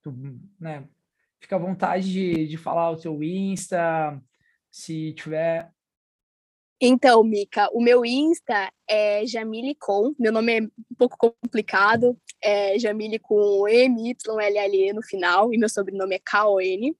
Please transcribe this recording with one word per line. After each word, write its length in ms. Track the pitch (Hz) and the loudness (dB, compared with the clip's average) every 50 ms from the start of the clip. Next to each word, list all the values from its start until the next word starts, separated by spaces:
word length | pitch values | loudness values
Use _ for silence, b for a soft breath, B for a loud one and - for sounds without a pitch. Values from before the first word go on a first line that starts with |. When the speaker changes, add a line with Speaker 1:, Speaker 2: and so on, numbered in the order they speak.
Speaker 1:
tu, 120 | _ 151 131 123 131 139 127 120 - 196 _ | _ -14 -14 -14 -14 -16 -16 -18 -20 -20 _
né, 300 | _ 165 160 151 143 139 - _ _ _ _ _ _ _ _ _ _ | _ -14 -14 -14 -14 -16 -20 _ _ _ _ _ _ _ _ _ _
fica 160 | - _ 196 | -10 _ -6
à 20 | 185 | -4
vontade 500 | 170 185 190 185 190 170 175 190 190 190 | -4 -4 -4 -4 -2 -2 -2 -2 -2 -4
de, 380 | 185 190 190 180 170 160 156 | -4 -2 -2 -2 -2 -2 -2
de 100 | 151 156 | -4 -6
falar 320 | 160 165 156 - 170 170 170 | -10 -8 -4 -2 -2 -2 -2
o 80 | 165 | -4
teu 240 | 160 165 170 156 147 | -6 -8 -10 -8 -6
Insta, 960 | 151 160 180 190 196 196 190 185 - - 190 170 170 165 160 160 156 151 147 135 _ _ _ _ _ _ _ _ _ _ | -6 -6 -4 -4 -4 -4 -6 -6 -8 -6 -4 -2 0 0 0 -2 -2 -4 -6 -10 _ _ _ _ _ _ _ _ _ _
se 420 | _ - - - 160 156 156 156 151 | _ -20 -12 -10 -8 -8 -8 -8 -10
tiver 560 | - - 156 156 156 165 165 165 165 165 - _ _ _ _ _ _ _ _ _ _ _ _ _ _ _ _ _ _ _ _ _ _ | -12 -12 -8 -6 -2 -2 -2 -2 -4 -6 -10 _ _ _ _ _ _ _ _ _ _ _ _ _ _ _ _ _ _ _ _ _ _
Speaker 2:
Então, 400 | 262 247 262 247 - 262 240 226 220 | 4 4 4 6 6 6 8 8 6
Mica, 440 | 226 220 202 202 _ - 220 202 - - | 4 2 -2 -4 _ -2 -2 -2 0 0
o 80 | 233 | 2
meu 240 | 233 240 247 247 240 | 4 6 6 6 4
Insta 640 | 233 247 269 302 320 339 - _ - 233 202 190 - _ _ _ | 2 0 0 2 0 0 0 _ -4 -4 -2 -4 -4 _ _ _
é 380 | - 214 214 208 208 208 208 214 | -2 0 2 2 2 0 -2 -4
Jamile 480 | 240 214 226 220 220 220 226 240 269 294 | -4 -6 -6 -6 -6 -8 -6 -6 -6 -8
Com. 400 | _ - - 196 202 214 269 302 | _ -4 -2 0 0 0 0 0
Meu 140 | - 233 220 | 0 0 0
nome 280 | 220 220 226 233 226 226 | 2 2 0 2 0 0
é 20 | |
um 340 | 220 214 _ - 226 _ - | -2 -4 _ -20 -20 _ 0
pouco 200 | _ 247 247 - | _ 0 0 2
complicado. 1000 | _ - 233 233 _ - 247 - 220 214 - - 190 196 208 226 233 240 247 247 _ _ - - _ | _ 0 0 0 _ -12 -4 -4 -4 -4 0 0 2 4 4 4 4 2 2 0 _ _ -20 -18 _
É 380 | - 214 208 202 202 196 196 226 | -2 0 0 0 0 0 0 0
Jamile 400 | 233 214 208 220 220 220 214 220 | 0 -2 -4 -4 -6 -6 -6 -8
com 480 | _ _ 214 208 208 202 202 196 202 | _ _ 2 2 4 4 2 2 2
M 420 | 208 220 240 254 262 247 226 226 240 | 4 4 4 6 4 2 0 -2 -6
Y 300 | 247 _ - 226 220 214 | -8 _ -8 -6 -4 -2
L 180 | 208 208 208 | -2 0 0
L 320 | 208 202 202 202 190 190 196 | 0 0 0 2 2 2 0
E 40 | 208 | -2
no 100 | 214 226 | -6 -8
final. 500 | - - 196 180 175 175 190 214 240 233 | -8 -6 -4 0 2 4 4 4 4 2
E 40 | |
meu 100 | 226 214 | 0 0
sobrenome 480 | 220 - 214 202 190 190 196 190 190 185 | 0 -2 -4 -6 -6 -6 -6 -4 -4 -4
é 40 | 185 | -6
K 280 | _ - - 208 214 | _ -2 0 2 4
O 140 | 214 202 190 | 4 2 2
N. 340 | 185 190 185 196 226 285 330 | 2 0 -2 -2 -4 -6 -6